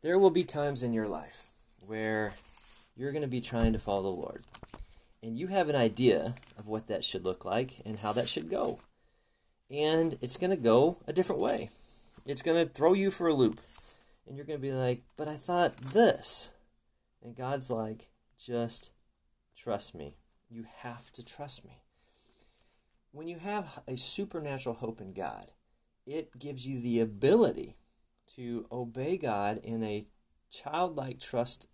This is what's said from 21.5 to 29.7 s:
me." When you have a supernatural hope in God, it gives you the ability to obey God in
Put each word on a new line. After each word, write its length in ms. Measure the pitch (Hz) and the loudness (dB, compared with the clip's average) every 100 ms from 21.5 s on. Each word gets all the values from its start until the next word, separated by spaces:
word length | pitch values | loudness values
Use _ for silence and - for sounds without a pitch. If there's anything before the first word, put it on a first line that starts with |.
| - | -8
me." 200 | - - _ _ _ _ - _ _ _ _ _ _ _ _ | -10 -20 _ _ _ _ -20 _ _ _ _ _ _ _ _
When 160 | 143 165 | -14 -12
you 100 | 170 | -8
have 440 | 185 208 165 - - | -6 -6 -6 -12 -8
a 80 | 127 | -2
supernatural 800 | - - 202 175 147 135 127 117 | 0 0 -2 -4 -6 -4 -4 -4
hope 240 | 120 113 | -8 -10
in 140 | 95 | -12
God, 380 | 92 85 53 50 _ _ _ _ _ - | -8 -8 -8 -16 _ _ _ _ _ -10
it 320 | 151 - 123 | -8 -8 -12
gives 280 | 143 135 127 | -12 -8 -6
you 140 | 131 | -4
the 180 | 120 117 | 0 2
ability 800 | 113 104 135 214 190 - 65 - _ _ _ _ - | 0 2 6 6 6 2 -8 -14 _ _ _ _ -20
to 400 | - 120 117 - | -12 -8 -8 -8
obey 440 | 120 120 117 135 185 | -8 -8 -6 -4 -2
God 420 | 151 104 101 107 | -2 0 0 -2
in 240 | - | -4